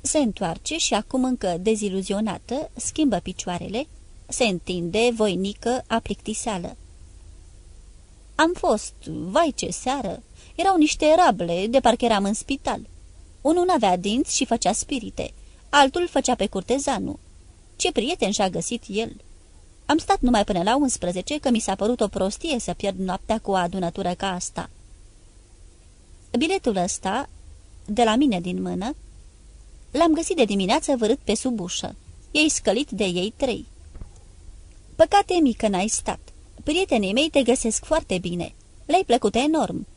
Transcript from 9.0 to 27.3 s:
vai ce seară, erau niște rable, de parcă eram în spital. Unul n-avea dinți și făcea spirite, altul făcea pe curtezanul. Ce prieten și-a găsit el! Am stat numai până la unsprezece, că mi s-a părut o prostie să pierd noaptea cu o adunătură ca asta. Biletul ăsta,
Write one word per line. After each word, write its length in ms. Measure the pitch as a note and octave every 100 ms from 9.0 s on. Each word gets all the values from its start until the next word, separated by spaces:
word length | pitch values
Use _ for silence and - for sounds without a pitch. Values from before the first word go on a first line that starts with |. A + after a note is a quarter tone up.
| -
vai 460 | E3 E3 A#3+ E4
ce 160 | - -
seară, 520 | - - C#4 G#3 - - - -
erau 220 | - F#4 F#4
niște 380 | D4+ - D4+ E4
rable, 500 | F4 G3 F3 E3+ G#3
de 140 | B3+
parcă 240 | B3+ A3+
eram 200 | A#3 G#3+
în 100 | G3
spital. 460 | A3 - C#4 - B3 A3 - - - - -
Unul 240 | C4+ E4+ F4+
n-avea 300 | E4 G#3+ F3+
dinți 400 | G3 A#3 D#4 -
și 80 |
făcea 280 | C4+ A3+ F3+
spirite, 600 | G#3 - C4+ G3 - - - - - -
altul 400 | D4 C4+ F4+ F4
făcea 260 | C#4 B3+
pe 120 | A#3 G3+
curtezanul. 720 | F#3+ - C4 C#4 A#3+ C3+ - - - - - - -
Ce 160 | F4+
prieten 380 | C#4+ A#3 F4+ G3
și-a 180 | G#3 F#3+
găsit 340 | E3 - A#3 -
el! 280 | G3+ A3+ - - - - - - - -
Am 120 | D4+
stat 220 | - G4
numai 240 | B3 A#3
până 180 | G3+ F#3
la 140 | F#3 C4
unsprezece, 640 | C#4 - F3 F3+ - D4
că 120 | C#4+
mi 80 | A3+
s-a 160 | -
părut 260 | G3 G#3 B3
o 80 | G#3
prostie 500 | G3 F#3+ - E4 B3+
să 140 | -
pierd 260 | F3 G3 F#3
noaptea 400 | F#3 F#3 - A3
cu 120 | -
o 40 |
adunătură 600 | F#3+ F3 F#3+ F3 E3+ F3+
ca 180 | F3 G3
asta. 380 | F3+ - - - - - - - - - - - - - - - - - - - B3+
Biletul 380 | D#4+ F#4+ - G3
ăsta, 520 | F3+ - F#3+ A3 C#4+